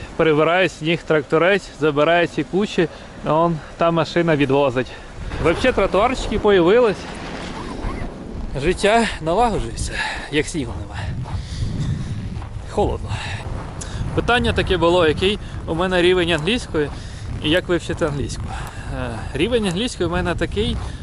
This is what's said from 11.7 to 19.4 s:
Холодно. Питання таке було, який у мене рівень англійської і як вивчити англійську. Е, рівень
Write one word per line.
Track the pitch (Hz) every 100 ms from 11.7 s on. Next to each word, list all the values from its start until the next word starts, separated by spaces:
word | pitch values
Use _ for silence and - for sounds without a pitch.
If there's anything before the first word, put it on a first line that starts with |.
| - - - - - - - - - -
Холодно. | - 165 120 - - - - - - - - - - -
Питання | - 156 240 233
таке | 196 175 185
було, | 165 180 160
який | 147 185 208 - - -
у |
мене | 165 185 180
рівень | 175 185 170
англійської | 165 160 240 - 160 143 - - - - -
і | 156
як | 175 165
вивчити | 175 - 160
англійську. | 156 143 117 - - - - - -
Е, | 135 123 110 95
рівень | 131